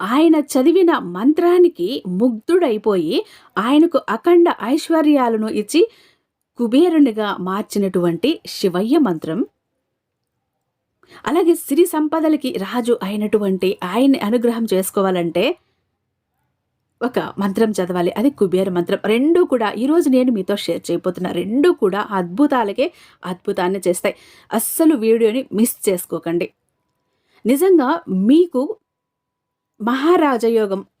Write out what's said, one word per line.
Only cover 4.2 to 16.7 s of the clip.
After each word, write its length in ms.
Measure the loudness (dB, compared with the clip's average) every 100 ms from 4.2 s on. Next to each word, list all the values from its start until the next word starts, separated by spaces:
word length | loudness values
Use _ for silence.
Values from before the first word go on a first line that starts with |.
| 2 4 4 0
ఐశ్వర్యాలను 880 | -4 -4 0 0 2 2 2 -2 -4
ఇచ్చి 420 | -6 -2 0 0 -2 _ _ _ _ _ -6
కుబేరునిగా 800 | 0 2 4 4 2 2 -4 -4
మార్చినటువంటి 1000 | -6 -6 -4 -2 -2 0 0 0 -2 -2 -8
శివయ్య 500 | -4 -2 -2 0 2
మంత్రం. 480 | 2 -2 -6 -6 -6 _ _ _ _ _ _ _ _ _ _ _ _ _ _ _ _ -12 -4
అలాగే 300 | 0 0 0
సిరి 300 | -2 0 0
సంపదలకి 680 | 0 -2 0 0 0 -2
రాజు 480 | -6 -6 -4 -2 -2
అయినటువంటి 760 | -2 -6 -2 0 0 0 -2 -4
ఆయన్ని 360 | -4 0 2 2
అనుగ్రహం 480 | 0 0 0 -2 -2
చేసుకోవాలంటే 840 | -2 -2 -2 0 0 -2 -2 -2 -4 _ _ _ _ _ _ _ _ _ _ _